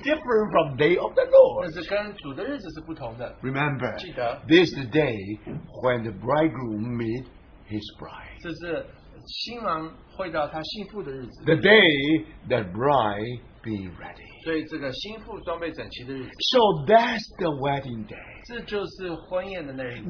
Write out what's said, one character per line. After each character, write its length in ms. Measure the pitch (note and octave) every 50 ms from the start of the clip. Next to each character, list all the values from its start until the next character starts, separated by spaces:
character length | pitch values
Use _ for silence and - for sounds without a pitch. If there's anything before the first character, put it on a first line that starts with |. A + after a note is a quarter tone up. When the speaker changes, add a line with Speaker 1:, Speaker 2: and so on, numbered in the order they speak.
Speaker 1:
different 360 | - C#4 D4+ D4+ - A#3+ A#3 G#3+ G#3+ F#3
from 260 | E3+ F3+ D#3+ C#3+ C3+
day 200 | A#2+ D3+ D#3+ F3+ -
of 120 | - - -
the 100 | C5 C5
Lord. 400 | - C5 C5+ B4+ - - C5+ C5+
Speaker 2:
那 60 | C5+ - F4+
是 60 | D#4+ -
跟 260 | - G3+ G#3 G#3 G3
主 160 | - - C#3+ C3+
的 100 | D3+ G3+
日 140 | C4 D4 C4+
子 120 | G3 E3+
是 80 | C#3+ F3
不 140 | D3+ D#3+ D#3+
同 220 | - B2+ A#2 A2+ A#2+
的。 160 | A#2+ A2 - -
Speaker 1:
Remember, 540 | - C3 C3+ C#3 D3 C#3+ C#3 B2 B2+ A2+ G#2+
Speaker 2:
记 160 | G#2+ - -
得。 280 | - - B2 A#2 B2 - - A2+
Speaker 1:
this 220 | D#3 F3+ F3 B2+
is 40 | A#2
the 140 | - C3 A2
day 480 | G2 D#3 D3+ C3+ A2+ G#2 F#2+ G2 G#2+ G#2 - A#2 A2 - - - - -
when 200 | A#2 B2+ B2 A#2+
the 100 | A2 A2+
bridegroom 840 | G2 F#2+ G#2 B2 C#3 D3+ D#3+ D#3+ - C3+ B2+ A2+ G#2+ G#2 A2 A#2+ B2
meet 280 | A#2 A#2 A2 A2+ C3 - - - - - - - - - -
his 140 | G#2+ G#2+ - - - -
bride. 420 | - - - - - - - -
Speaker 2:
这 80 | - E3+
是 340 | D#3+ - E3+ F3 D#3+ C#3 - - - - - - - - -
新 360 | - - - - G#3 A#3 A#3+
郎 300 | A3 F#3+ E3 D#3+ D#3+ D#3+ - - - - -
会 140 | - F#3+ F3
到 160 | D#3+ D#3+ D3 C#3+
他 120 | D#3+ D#3
新 220 | D#3 - - G#3+ G3
妇 160 | - G#3+ G#3
的 80 | F3 C#3+
日 140 | C3+ C3+ B2+
子。 180 | A2 - - B2+
Speaker 1:
The 120 | C#3 D#3+
day 680 | C#3+ - G3 G#3+ A3 F#3+ E3 D3 C#3 C3+ D3 D#3+ D#3 D#3 - - - - G#2
that 240 | B2 A#2 G#2 F2+
bride 680 | F2+ G#2+ B2+ C#3+ D3 C3 A2+ G#2 G2+ G2+ G#2+ A#2+ B2 A#2 - - - -
be 280 | - A2+ G#2+ G2+ F#2+ F2+ D#2+ -
ready. 280 | - - - - - - - - -
Speaker 2:
所 100 | D#3+ E3
以 100 | D#3+ D3
这 140 | - D#3+ D#3
个 120 | - C3+
新 260 | - - - G3+ A3 G#3+
妇 180 | - - G#3 F3
装 180 | - F3 E3+ E3+
备 100 | E3+ D#3+
整 140 | - C3+ A2+ F#2+
齐 140 | - - B2
的 100 | B2+ C3+
日 100 | C3+ B2
子。 60 | G2+ - - - -
Speaker 1:
So 80 | - B3+ A3+ G3+ F3 D3+ C#3
that's 340 | D#3 G#3+ A3+ A#3 B3 A#3+ G#3+ - - - -
the 100 | F#3 D#3+
wedding 560 | D3 C3+ C3 C#3+ C#3 C#3 C3+ C3 A#2+ A2+ G#2+
day. 100 | - - - - - - - -
Speaker 2:
这 140 | - A#3+ A#3
就 260 | - - G#3 G3+ F#3+
是 260 | E3+ - - F#3+ F3+ E3
婚 320 | D#3 - - F#3 F#3 F#3+ G3
宴 160 | F#3+ F3+ D#3
的 60 | C#3 C3
那 100 | C3 C3
日 120 | B2 A#2+ B2
子。 80 | -